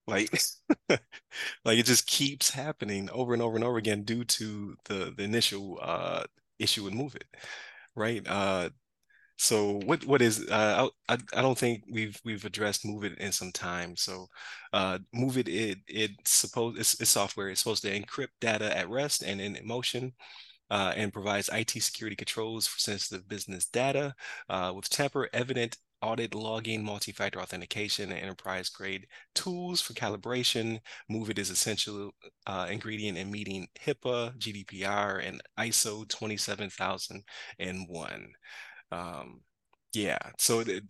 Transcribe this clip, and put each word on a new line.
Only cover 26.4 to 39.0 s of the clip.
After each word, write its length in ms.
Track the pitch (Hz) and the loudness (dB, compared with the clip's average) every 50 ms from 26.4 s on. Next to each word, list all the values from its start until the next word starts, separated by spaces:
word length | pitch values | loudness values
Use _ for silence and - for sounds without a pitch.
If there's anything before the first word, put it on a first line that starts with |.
| 110 110 110 110 110 117 113 110 107 | -4 -2 -4 -2 -2 -2 -2 -2 -2
multi-factor 560 | 104 104 101 - - 101 - 101 101 - 92 | -4 -4 -4 -4 -6 -4 -4 -4 -4 -2 -4
authentication, 720 | 92 - - 90 90 - - 104 104 - - - 104 92 92 | -6 -6 -6 -10 -6 -6 -4 -4 -2 -2 0 -2 -2 -4 -6
and 80 | 87 | -6
enterprise-grade 840 | 90 98 95 - - 95 92 92 92 - - - 98 95 98 98 95 _ - - - _ _ | -6 -8 -8 -8 -6 -4 -4 -2 -4 -6 -6 -6 -6 -6 -6 -6 -8 _ -20 -20 -20 _ _
tools 460 | - - 190 180 175 180 180 180 170 | -2 -2 -2 -4 -4 -4 -2 -2 -2
for 140 | - - 117 | -2 -2 -4
calibration. 840 | - 127 104 104 101 - 113 123 127 120 - - 120 110 113 113 110 - - - - - - | -2 -2 -2 -2 -2 -4 -2 -2 2 2 2 2 2 0 0 -2 -4 -8 -12 -16 -16 -8 -4
Move 200 | 104 110 110 104 | -4 -4 -2 -2
It 120 | 104 98 | -2 -2
is 100 | 101 92 | -2 0
essential, 600 | 92 - - 117 104 - - 107 104 101 101 101 - _ - - _ _ _ | 0 0 2 2 0 0 -2 -2 -2 -8 -8 -10 -12 _ -20 -20 _ _ _
uh, 220 | 104 98 92 92 87 | -6 -4 -2 -2 -2
ingredient 480 | 101 110 107 110 110 107 104 104 92 82 | -4 -6 -6 -6 -6 -4 -2 -2 -2 -4
in 140 | 95 98 101 | -6 -6 -6
meeting 340 | 104 104 98 98 95 90 - _ - - | -6 -6 -6 -6 -6 -8 -10 _ -6 -2
hipaa, 540 | - 143 - - 131 123 120 117 117 123 123 | -2 -2 -2 0 0 0 0 0 -2 -4 -6
G 140 | 104 110 101 | -6 -6 -6
D 100 | 104 92 | -8 -10
P 220 | - 101 95 95 | -12 -8 -4 -2
R, 340 | 98 101 104 101 101 98 95 | 0 2 2 2 2 0 -2
and 220 | 73 92 92 - - - _ - | -4 -6 -8 -10 -14 -14 _ -4
iso 500 | 113 117 113 - - 113 104 107 110 104 | -2 2 4 2 2 2 -2 -6 -6 -6
twenty-seven 640 | - - 117 107 107 101 - - 104 98 107 95 | -6 -4 -2 -4 -2 -2 -2 -2 -2 -4 -4 -8
thousand 540 | - - 95 92 98 95 - - 92 95 101 - - - - - - - | -4 -2 -2 -2 -2 -2 -6 -8 -10 -12 -14 -14 -16 -14 -14 -14 -10 -8
and 300 | - 92 92 92 92 85 | -6 -6 -6 -6 -8 -8
one. 400 | 90 82 80 - - 50 50 - - _ _ - - - - - - - - _ 85 | -8 -8 -8 -8 -8 -10 -12 -16 -20 _ _ -18 -18 -16 -16 -18 -18 -20 -14 _ -8
Um, 480 | 87 | -6